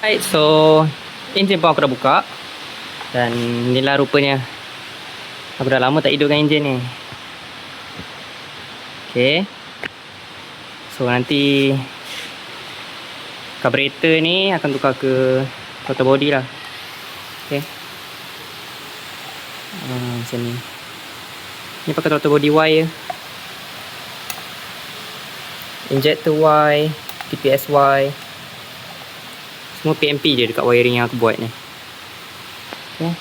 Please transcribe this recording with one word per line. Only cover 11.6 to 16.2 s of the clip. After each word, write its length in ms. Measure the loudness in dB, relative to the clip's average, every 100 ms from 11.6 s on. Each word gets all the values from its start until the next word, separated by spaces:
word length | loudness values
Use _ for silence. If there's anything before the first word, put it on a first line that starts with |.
| 4 2 -2 -12 -12 -12 -12 -14 -14 -14 -12 -12 -14 -14 -14 -14 -14 -14 -14 0
carburetor 640 | 2 2 0 2 4 6
ni 320 | 4 4 4
akan 160 | 2 2 2
tukar 160 | 2
ke 480 | 2 2 4 4 4 0 -6 -14 -12 -6
throttle 160 | 0 4
body 320 | 4